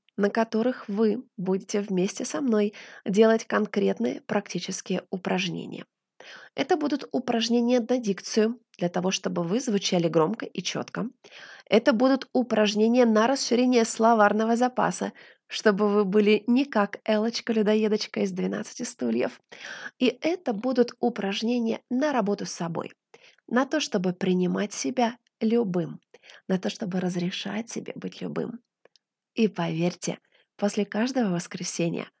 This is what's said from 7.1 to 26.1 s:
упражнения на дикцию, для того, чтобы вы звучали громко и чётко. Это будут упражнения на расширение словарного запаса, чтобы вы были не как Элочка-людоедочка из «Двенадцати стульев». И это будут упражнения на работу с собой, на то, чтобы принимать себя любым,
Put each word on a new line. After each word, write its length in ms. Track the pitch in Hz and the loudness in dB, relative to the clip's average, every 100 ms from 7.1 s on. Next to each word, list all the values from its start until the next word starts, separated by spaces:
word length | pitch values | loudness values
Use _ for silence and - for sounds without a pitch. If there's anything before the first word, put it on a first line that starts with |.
упражнения 680 | 262 254 233 226 233 233 247 | -6 -2 -2 0 0 2 0
на 200 | 226 247 | 0 -2
дикцию, 600 | 220 185 - - 220 240 _ - | -2 -4 -2 2 2 -2 _ -6
для 120 | 175 | -4
того, 220 | 180 180 | -2 -2
чтобы 320 | 196 196 180 | -2 -4 -4
вы 160 | 170 220 | -2 -2
звучали 480 | 262 202 - 185 165 | 0 -2 0 0 2
громко 380 | 160 160 220 - | 4 2 0 -8
и 160 | - | -8
чётко. 480 | - - - 165 220 _ - - - - - | -6 -6 -6 -6 -8 _ -20 -20 -20 -14 2
Это 280 | 226 233 | 4 4
будут 340 | 220 262 269 - | 4 4 2 0
упражнения 720 | 254 240 214 214 208 226 240 240 | -2 2 2 2 4 4 6 6
на 220 | 214 233 | 6 4
расширение 580 | 277 - 233 254 247 220 | 2 2 2 4 4 2
словарного 720 | - 226 226 208 214 220 233 | 4 4 6 6 4 2 2
запаса, 580 | 247 247 175 185 196 - - _ - | 0 2 0 0 -4 -8 -20 _ -12
чтобы 420 | - 214 196 214 | 0 2 4 4
вы 160 | 202 | 4
были 400 | 196 208 208 214 - | 4 4 6 4 4
не 180 | 247 285 | 2 2
как 340 | 220 202 - - | 0 0 -2 -2
Элочка-людоедочка 1160 | 214 226 233 - 220 208 214 214 214 - 220 | 0 0 -4 -2 2 4 4 2 0 -2 -4
из 100 | 202 | -4
«Двенадцати 520 | 185 185 202 214 - | -2 -4 -4 -8 -8
стульев». 560 | 240 - - 113 - - - - - - - - | -8 -4 -2 -2 -2 -6 -20 -18 -16 -14 -12 0
И 180 | 254 - | 0 2
это 320 | 311 359 - | -2 -2 -4
будут 420 | 208 254 247 240 - | -4 -2 2 2 2
упражнения 840 | 240 233 196 208 226 240 226 220 - | -2 -2 -4 -2 -2 0 -2 -4 -4
на 220 | 247 302 | -2 0
работу 340 | 262 202 202 180 | 0 0 -2 -6
с 60 | |
собой, 420 | - 170 165 - - _ - - _ - | -8 -6 -6 -8 -14 _ -20 -20 _ -2
на 180 | 233 269 | 0 0
то, 140 | 311 | -2
чтобы 340 | - 208 185 | -2 -2 -2
принимать 600 | 180 185 180 180 190 208 | -2 0 2 2 -2 -4
себя 440 | - 269 254 233 240 _ - | -4 -4 0 -2 -2 _ -4
любым, 600 | 220 233 208 180 156 151 _ | 0 0 0 -2 -4 -10 _